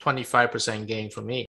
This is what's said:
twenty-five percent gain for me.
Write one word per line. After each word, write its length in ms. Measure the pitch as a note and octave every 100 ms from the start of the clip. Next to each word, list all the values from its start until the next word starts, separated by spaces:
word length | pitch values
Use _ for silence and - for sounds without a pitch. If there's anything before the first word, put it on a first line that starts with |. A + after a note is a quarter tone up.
twenty-five 520 | - C3 A#2 B2 A#2+
percent 340 | A2+ - G#2+ G#2+
gain 240 | A2 G#2+
for 120 | A2
me. 240 | G#2+ B2+